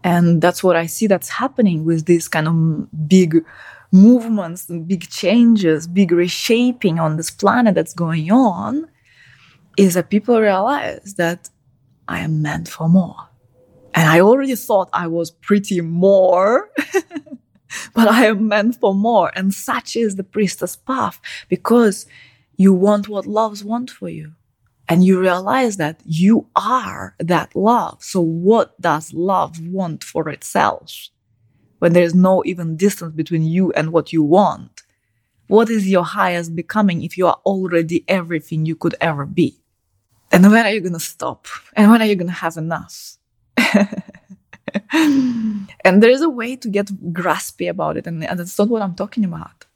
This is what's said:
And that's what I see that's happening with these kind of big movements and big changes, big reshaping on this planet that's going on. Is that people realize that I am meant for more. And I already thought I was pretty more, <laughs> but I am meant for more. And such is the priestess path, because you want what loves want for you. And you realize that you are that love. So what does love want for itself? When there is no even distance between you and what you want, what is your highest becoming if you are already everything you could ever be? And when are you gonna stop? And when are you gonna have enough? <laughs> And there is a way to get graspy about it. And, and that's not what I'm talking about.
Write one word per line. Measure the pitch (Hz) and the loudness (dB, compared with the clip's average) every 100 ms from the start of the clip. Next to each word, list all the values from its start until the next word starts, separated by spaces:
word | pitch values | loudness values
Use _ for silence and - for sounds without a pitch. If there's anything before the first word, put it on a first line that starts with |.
And | 180 175 170 170 | 0 2 4 4
that's | 175 - | 2 2
what | 185 165 | 2 2
I | 165 | -2
see | - 220 | -4 0
that's | 185 - | 0 -2
happening | - 254 262 208 160 | -6 -6 0 0 0
with | 160 165 156 | -2 -2 2
these | 170 - | 0 0
kind | 160 156 | -2 0
of | 165 160 151 - 156 151 | 2 0 -2 -6 -8 4
big | 185 175 233 - - - - _ | 4 6 2 -2 -20 -20 -20 _
movements | 185 214 247 226 214 170 175 - | 6 8 6 2 -4 -4 -12 -12
and | 170 165 | -10 -6
big | 185 - | -8 -8
changes, | - 180 233 233 220 175 156 170 | -4 0 4 4 4 2 0 -2
big | 180 185 | 0 2
reshaping | 175 180 - - 233 247 247 196 165 | 2 0 -4 0 2 2 0 -2 0
on | 160 156 | -2 -2
this | 160 | -8
planet | - 196 240 226 | -2 0 2 2
that's | 175 160 | 2 -4
going | 170 170 160 156 | -4 -4 -4 0
on. | 233 247 175 202 277 320 _ _ _ _ _ _ _ _ - | 2 2 0 -6 -6 -8 _ _ _ _ _ _ _ _ 2
Is | 190 | 2
that | 180 160 | 2 0
people | 208 208 233 | -2 2 2
realize | 214 190 220 285 - - 196 | 4 2 0 -2 -6 -10 -14
that | 196 170 175 - _ _ _ _ _ - | -4 -4 -4 -14 _ _ _ _ _ -10
I | 170 | -6
am | 160 156 | -4 -2
meant | 151 160 165 | -2 -6 -10
for | - 165 | -6 2
more. | 185 170 - - _ _ _ _ _ _ | 2 2 -12 -20 _ _ _ _ _ _
And | 156 156 | 0 4
I | 165 | 4
already | 196 262 277 254 | 6 4 0 -6
thought | - 208 175 | 0 -2 0
I | - 170 | -4 -4
was | 165 165 | -6 -6
pretty | _ - 208 202 180 | _ -2 -2 0 -4
more, | 165 170 190 196 185 180 196 254 427 - - 381 - 330 - | -4 0 4 4 4 2 2 0 -2 -8 -4 -6 -6 -16 -16
<laughs> | 277 _ _ _ - - | -20 _ _ _ -18 -6
but | 233 220 | 2 4
I | 226 220 | 6 4
am | 202 214 | 2 0
meant | 208 214 240 | 2 0 0
for | 220 | 0
more. | 196 220 220 170 | 0 2 2 0
And | - 190 | -2 -4
such | 196 - 247 - 226 | -4 -6 -6 -6 -4
is | 226 190 | -2 -4
the | |
priestess | 190 208 202 - 180 - | -8 -2 -2 -2 -8 -8
path, | - 262 214 - - - - | -6 -4 -4 -6 -18 -18 -6
because | 180 - 240 226 180 - - - _ _ - | -6 2 4 4 0 -14 -20 -20 _ _ 2
you | 190 | 4
want | 185 202 208 202 | 6 2 0 -2
what | 202 196 | -8 -4
loves | 208 220 208 | -2 -2 -6
want | 208 233 254 | -8 -8 -8
for | - 180 | -12 -12
you. | 160 156 _ _ _ _ _ - | -12 -16 _ _ _ _ _ 0
And | 165 | 4
you | 185 185 | 4 4
realize | 185 180 190 262 247 196 | 2 0 -2 -2 -2 -2
that | 151 160 | -6 -8
you | - 160 190 226 - - | -8 0 2 2 0 -4
are | 202 254 202 - 95 _ | -2 -2 -4 -12 -14 _
that | 170 170 - 190 | -2 -2 -2 0
love. | 202 240 165 - | 2 2 -2 -10
So | - 190 | -6 -2
what | 165 165 180 226 - _ | -2 0 2 2 0 _
does | 175 151 160 | -4 -4 -6
love | 156 185 185 160 165 165 | -8 -2 -2 -4 -8 -8
want | 190 180 147 | -6 -6 -8
for | - 165 151 | -8 -8 -8
itself? | 143 - 196 101 - - - - _ _ _ _ _ _ _ | -10 -4 0 0 -2 -14 -20 -20 _ _ _ _ _ _ _
When | 170 | 2
there | 175 | 2
is | 170 | 2
no | 180 185 190 | 2 2 2
even | - 180 165 160 | -2 -6 -8 -2
distance | 196 196 165 | -2 -2 -12
between | 156 156 165 | -10 -4 -2
you | 160 175 185 | 0 0 0
and | - 160 | -2 -2
what | 165 - | -2 -2
you | 160 | -2
want, | 147 180 185 - 120 - _ _ _ _ _ _ _ | 2 2 2 -2 -16 -20 _ _ _ _ _ _ _
what | 208 226 | 2 2
is | 220 190 | 0 0
your | 190 | 0
highest | 165 196 190 175 170 | -2 -4 -2 -2 -6
becoming | 165 165 214 208 170 | -10 -4 0 0 -2
if | 165 - | -8 -2
you | 180 | -2
are | - 190 | 0 -4
already | 190 185 170 165 175 - | -4 -2 -2 -2 -4 -2
everything | 185 170 165 - 156 160 | -4 -2 -8 -6 -6 -4
you | 160 | -4
could | 170 - | -6 -4
ever | 165 147 | -6 -6
be? | 143 - 160 _ _ _ _ _ _ _ _ | -6 -2 -2 _ _ _ _ _ _ _ _
And | 175 196 | 6 6
when | 220 220 | 6 2
are | |
you | 214 | -2
gonna | 175 165 | -6 -8
stop? | - - 131 127 - - _ | -10 -10 -10 -10 -18 -20 _
And | - 208 | 4 6
when | 233 | 6
are | 214 | 4
you | 196 | 0
gonna | 175 | -4
have | 175 170 165 | -6 -8 -6
enough? | 160 160 - - - - _ _ _ - | -8 -8 -10 -20 -20 -20 _ _ _ -2
<laughs> | - 202 202 208 - - _ 190 _ - - 214 _ 320 302 269 254 233 220 208 196 - 190 | 0 2 0 -4 -14 -20 _ -20 _ -18 -12 -12 _ 0 2 2 0 -2 -4 -6 -12 -2 4
And | 190 | 6
there | 226 | 6
is | 269 | 4
a | 330 | 0
way | 240 233 262 | -2 -8 -8
to | 226 | -6
get | 202 202 190 175 | -4 -6 -10 -10
graspy | 170 175 156 - - 175 | -6 -4 -4 -8 -10 -10
about | 175 156 156 | -6 -6 -6
it. | - | -10
And, | 165 | -12
and | - 180 | -8 -10
that's | 175 - | -8 -4
not | 208 | -2
what | 226 | -2
I'm | 196 | -4
talking | 175 - - | -8 -8 -4
about. | 196 117 82 _ _ | -6 -6 -16 _ _